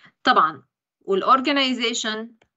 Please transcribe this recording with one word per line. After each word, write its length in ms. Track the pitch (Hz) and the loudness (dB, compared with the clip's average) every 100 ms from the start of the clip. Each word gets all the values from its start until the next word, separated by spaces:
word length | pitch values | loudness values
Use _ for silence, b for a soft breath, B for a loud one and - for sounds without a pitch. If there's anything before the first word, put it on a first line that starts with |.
| B B | B B
طبعًا، 400 | 254 220 160 135 _ _ _ _ | 2 2 2 -2 _ _ _ _
وال 220 | - 190 | -4 -2
organization 1200 | - 262 254 277 262 233 233 233 220 214 233 _ _ | 2 2 2 0 -2 -2 -4 -4 -6 -8 -10 _ _